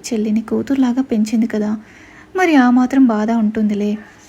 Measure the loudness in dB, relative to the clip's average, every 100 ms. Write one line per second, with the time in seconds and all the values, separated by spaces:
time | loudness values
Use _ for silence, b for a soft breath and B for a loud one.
0 | -8 -4 -2 -4 -2 -6 -2 0 0 -2
1 | -2 -2 0 0 -2 -2 -4 -6 B B
2 | B B B -2 2 4 4 2 2 4
3 | 4 2 0 0 0 0 -2 -2 -4 -6
4 | B B